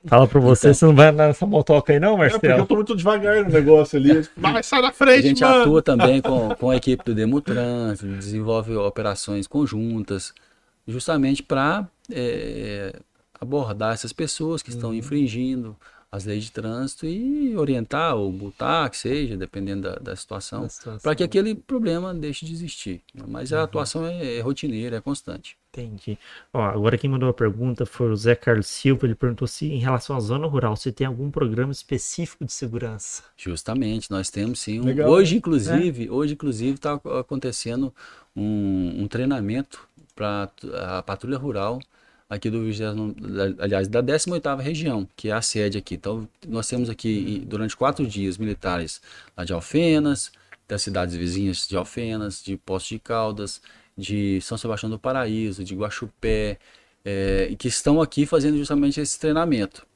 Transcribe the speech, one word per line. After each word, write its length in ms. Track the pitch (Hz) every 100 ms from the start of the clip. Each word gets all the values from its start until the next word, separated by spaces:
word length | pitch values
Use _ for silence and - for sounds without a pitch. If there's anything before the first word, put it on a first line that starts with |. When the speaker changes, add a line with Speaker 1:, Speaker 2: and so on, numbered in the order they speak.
Speaker 1:
Fala 240 | 165 123 131
pra 100 | 143
você, 300 | 123 123 -
Speaker 2:
Então. 60 |
Speaker 1:
você 120 | 139 160
não 80 |
vai 140 | 143 156
andar 180 | 151 151
nessa 180 | 143
motoca 480 | 196 160 147 147 -
aí 60 | 147
não, 240 | 185 208
Speaker 3:
É, 60 | -
porque 160 | 220 151
Speaker 1:
Marcelo? 160 | 127
Speaker 3:
eu 40 | -
tô 100 | 208
muito 200 | 214 208
devagar 480 | 180 208 202 214
no 60 | 190
negócio 480 | 160 143 156 147 147
ali. 140 | 139 156 151
Speaker 2:
<laughs> 60 | -
Speaker 3:
Vai, 260 | 185 226
sai 180 | - 269
da 120 | 254
frente, 260 | - 269 254
Speaker 2:
A 100 | -
gente 140 | 269
Speaker 3:
mano. 200 | 254 254
Speaker 2:
atua 200 | 233 156
também 400 | 151 123 127 135
com, 320 | 131 127 110
com 160 | 120 123
a 60 | 127
equipe 260 | 131 127
do 80 | - 107
Demutran, 800 | 110 139 147 120 120 120 113
desenvolve 800 | 104 101 98 101 107 110 113 113 110
operações 720 | 101 104 104 98 - 101 95
conjuntas, 840 | 143 143 107 113 113 101 98 - _ _ _ _ _ -
justamente 560 | 120 - 160 135 139
pra, 440 | - 135 143 196 190 _ -
é, 840 | 156 123 117 110 110 107 101 98 - _ _ _ _
abordar 520 | 120 147 117 104 110
essas 200 | 113 113
pessoas 500 | - 156 - 160 165
que 80 | -
estão 200 | 120 113
Speaker 3:
Uhum. 40 | 113
Speaker 2:
infringindo 800 | 131 147 135 113 127 127 113 104 - _ _
as 140 | 101
leis 200 | 101 104
de 60 | 110
trânsito 540 | - 110 117 135 -
e 500 | 160 185 254 294 277
orientar 640 | 214 143 127 110 139 165 120
ou 160 | 98
multar, 560 | 95 101 - 120 165 139
que 80 | -
seja, 400 | 117 143 131 98
dependendo 460 | 92 101 98 98
da, 140 | 95 90
da 200 | 95 95
situação, 460 | - 98 - 110
Speaker 1:
Da 60 | 110
situação. 300 | - 120 110
Speaker 2:
pra 140 | 151
que 80 | 151
aquele 320 | 170 190 214
problema 600 | 214 - 262 226 170 185
deixe 320 | 175 147 139 160
de 60 |
existir, 480 | 165 170 - 104 87 _
né? 100 | - -
Mas 240 | 117 127
a 60 | 151
Speaker 1:
Uhum. 60 |
Speaker 2:
atuação 420 | 160 156 - 165 165
é, 300 | 175 143 117
é 40 |
rotineira, 560 | 117 139 151 107 120 113
é 40 |
constante. 560 | 139 139 - 92 - _ _
Speaker 1:
Entendi. 480 | - 120 104 - 104 - - _
Ó, 120 | 123
agora 340 | 104 107 107 117
quem 140 | 135
mandou 180 | 131 127
a 60 |
pergunta 500 | 120 110 104 127 117
foi 260 | 123 - 120
o 60 | 107
Zé 180 | 113
Carlos 320 | 120 - 113 -
Silva. 380 | - 135 135 123
Ele 80 |
perguntou 320 | 110 123 113 127
se, 200 | - 151
em 120 | 139
relação 380 | 127 127 - 135
à 40 |
zona 260 | 107 127 160
rural, 280 | 139 117
se 160 | 107 131
tem 160 | - 135
algum 240 | 123 143
programa 400 | 151 127 113 131
específico 760 | 139 - 135 - - 170 - 139
de 60 |
segurança. 680 | - 127 117 120 107 - - _ _
Speaker 2:
Justamente, 760 | 90 85 - 123 107 113 -
nós 200 | 95 92
temos 300 | 101 107 127
sim. 200 | - 110
Um, 40 |
Speaker 3:
Legal. 260 | 127 135 151
Speaker 2:
hoje, 240 | 175 185
Speaker 1:
É. 40 | 208
Speaker 2:
inclusive, 680 | 170 147 101 147 175 123 113
hoje, 240 | 127 147
inclusive, 460 | 147 147 110 123 139
tá 160 | 151
ac-, 140 | 143 - 127
acontecendo 720 | 127 135 131 - 113 120 135 _ - - _
um, 680 | - 104 104 101 95 90 85
um 40 | 101
treinamento 800 | 113 131 135 101 123 143 - - _ _ -
pra 300 | 104 101 98 _
t-, 80 | -
a 280 | 92 92 92
patrulha 340 | 95 95 120 135
rural 420 | 139 104 101 127 - _ _ _ _
aqui 200 | 104 113
do 120 | 113
vigésimo, 520 | 110 104 107 107 107 - 101 98 98 92
aliás, 300 | 101 98 98
da 140 | 117
décima 320 | 123 151 180
oitava 260 | 175 143 135
região, 480 | 135 160 160 113 95 -
que 140 | 107
é 20 |
a 80 | 107
sede 380 | - 110 104 101
aqui. 160 | -
Então, 340 | 85 101 113 107 _ 170
nós 220 | 113 113
temos 220 | 123 120
aqui, 500 | 110 113 107 98 101
em, 40 | -
durante 280 | 104 110
quatro 320 | - 131 143 127
dias, 300 | 101 98 90
militares 640 | 107 98 95 87 82 - - - -
lá 100 | -
de 80 | 90
Alfenas, 760 | 87 - 156 170 156 147 139 - _ _ - _
das 160 | 104
cidades 320 | - 92 90
vizinhas 520 | 85 87 95 98 87 -
de 80 |
Alfenas, 680 | 95 90 - 113 110 104 -
de 160 | - 95
Poços 300 | - 95 -
de 100 | 113
Caldas, 640 | - 113 110 104 98 - _ - _ -
de 440 | 98 104 101 95
São 160 | - 113
Sebastião 320 | 117 107 113
do 80 | 110
Paraíso, 680 | 131 131 117 110 107 98
de 100 | 92
Guaxupé, 840 | 95 104 - 110 _ 113 107 107 101 _ _ _ _
é, 460 | 101 98 98 98 90
e 60 | -
que 100 | 123
estão 340 | - 147 156
aqui 240 | 156 - 147
fazendo 320 | 165 143 147
justamente 420 | 143 147 143 147
esse 180 | 143 -
treinamento. 680 | 156 156 170 123 98 - _